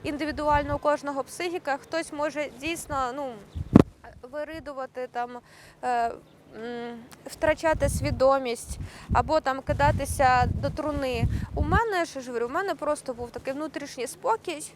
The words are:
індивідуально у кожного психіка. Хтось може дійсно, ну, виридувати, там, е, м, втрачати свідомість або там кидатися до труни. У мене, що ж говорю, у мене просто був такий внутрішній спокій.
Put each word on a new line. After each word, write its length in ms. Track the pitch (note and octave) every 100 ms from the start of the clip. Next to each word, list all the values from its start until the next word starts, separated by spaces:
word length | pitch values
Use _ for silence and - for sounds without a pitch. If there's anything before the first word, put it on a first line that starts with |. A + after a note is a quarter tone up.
індивідуально 720 | - D4 D4+ C#4+ D4+ D4 C#4+ C#4+
у 40 |
кожного 440 | D4 D4 C#4+ C#4
психіка. 540 | C4 - F4 E4+ - C#4
Хтось 360 | - E4 E4
може 360 | D4 D4+ C#4+ C#4 A#3
дійсно, 360 | C#4+ E4 - C#4+ B3+ C4+
ну, 180 | C#4 A3 G3 - - - - - A#3 - B3+
виридувати, 760 | C#4+ D4 D#4+ C4+ C4+ C4 - B3+
там, 180 | A#3+ A#3+ B3 - - - -
е, 240 | B3+ A#3+ A#3
м, 60 | - - - - - A3+ A#3+ A#3+ A#3+ A#3 - -
втрачати 640 | - D#4+ D#4 E4 D#4 -
свідомість 920 | - D4 B3+ C4 C4+ C4 A#3+ - - - - -
або 260 | A#3+ B3 D#4
там 220 | C#4 C4+
кидатися 880 | - D4 C#4+ D4+ C#4 - C4 B3+ B3 -
до 80 | C#4
труни. 540 | - D4+ C#4+ C4+ A#3+ B3+ - - -
У 80 |
мене, 420 | D4 F#4 A#4 F#4+ E4
що 160 | C4+
ж 60 | B3
говорю, 180 | A#3+ A#3+
у 40 |
мене 260 | D4 G4 D4+
просто 380 | D4 D4+ -
був 180 | A#3 A#3+
такий 220 | A#3 -
внутрішній 540 | C4+ D4+ D4+ C#4 - B3
спокій. 640 | - - D#4+ - D4+ D4